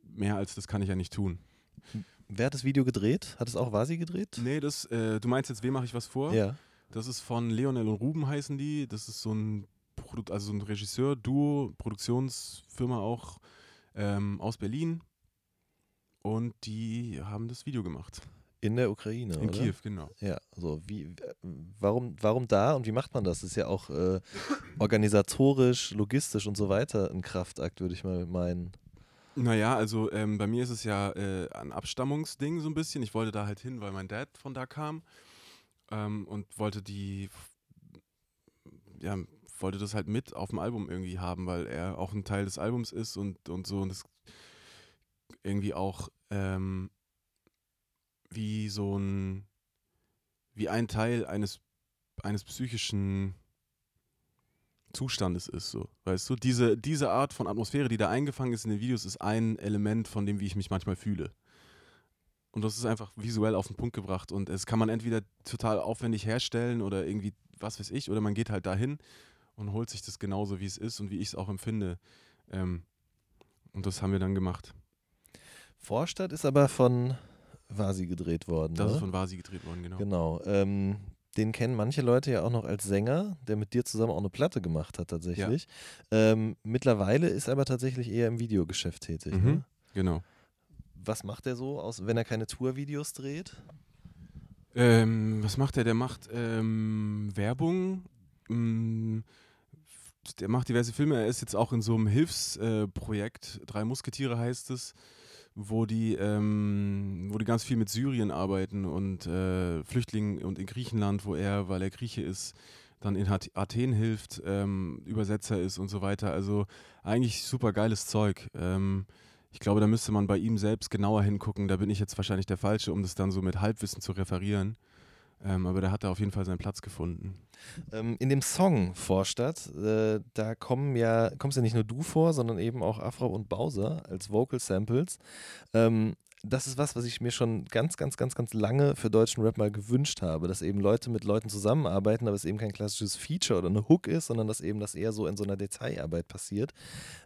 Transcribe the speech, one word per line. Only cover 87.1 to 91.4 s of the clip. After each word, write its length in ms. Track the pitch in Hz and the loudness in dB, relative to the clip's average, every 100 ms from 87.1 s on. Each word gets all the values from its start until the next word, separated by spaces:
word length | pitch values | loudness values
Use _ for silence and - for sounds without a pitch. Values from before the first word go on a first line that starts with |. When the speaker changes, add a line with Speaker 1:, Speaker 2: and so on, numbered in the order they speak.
| 135 170 | 4 4
Speaker 2:
ist 180 | 98 127 | 0 0
aber 160 | 139 | 2
tatsächlich 480 | 139 127 131 127 117 | 2 0 0 -2 -2
eher 160 | 110 117 | 2 2
im 120 | 113 | 2
Videogeschäft 640 | 117 101 82 92 87 - | 2 2 2 0 -4 -6
tätig, 280 | - 82 - | -6 -6 0
Speaker 1:
Mhm, 120 | 95 110 | 4 6
Speaker 2:
ne? 180 | 156 - _ _ | 4 0 _ _
Speaker 1:
genau. 280 | 98 92 82 - _ _ _ _ - - - | 0 2 0 -4 _ _ _ _ -20 -20 -10
Speaker 2:
Was 200 | 98 110 | -6 -4
macht 220 | 98 107 | -6 -8